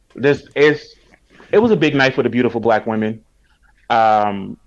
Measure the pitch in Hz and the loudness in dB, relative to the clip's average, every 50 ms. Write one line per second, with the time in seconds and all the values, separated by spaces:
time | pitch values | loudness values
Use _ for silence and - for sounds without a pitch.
0 | _ _ - - 127 143 143 - - - - 135 147 151 147 - - - - _ | _ _ -8 -2 0 0 0 -2 -6 -8 0 2 2 2 2 0 -6 -16 -20 _
1 | _ _ _ _ _ _ _ - - - 170 208 233 233 208 147 160 151 139 139 | _ _ _ _ _ _ _ -20 -6 -2 0 2 2 2 2 2 0 0 2 2
2 | 131 131 131 131 117 104 110 123 123 113 117 113 107 117 107 104 - 113 110 110 | 0 0 0 -2 -2 -2 0 -2 -2 -2 -2 -2 0 0 0 0 -2 -4 -4 -4
3 | 107 107 110 113 _ _ _ _ _ _ _ _ _ _ _ _ _ - 120 113 | -4 -4 -6 -10 _ _ _ _ _ _ _ _ _ _ _ _ _ -2 0 2
4 | 113 110 107 107 104 104 101 98 95 98 - - _ | 2 2 2 2 0 -2 -4 -6 -10 -12 -14 -18 _